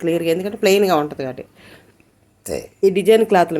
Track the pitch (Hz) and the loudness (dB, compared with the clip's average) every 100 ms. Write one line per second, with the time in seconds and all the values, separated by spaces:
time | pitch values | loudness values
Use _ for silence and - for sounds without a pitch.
0 | 170 165 165 175 202 208 202 202 196 156 | -4 -2 -2 -4 -6 -2 2 2 2 0
1 | 151 - 131 131 - _ - - _ _ | -2 -8 -10 -12 -18 _ -20 -20 _ _
2 | _ _ _ _ - 76 - _ 196 190 | _ _ _ _ -10 -10 -10 _ 0 2
3 | 185 226 220 185 170 | 4 4 4 2 0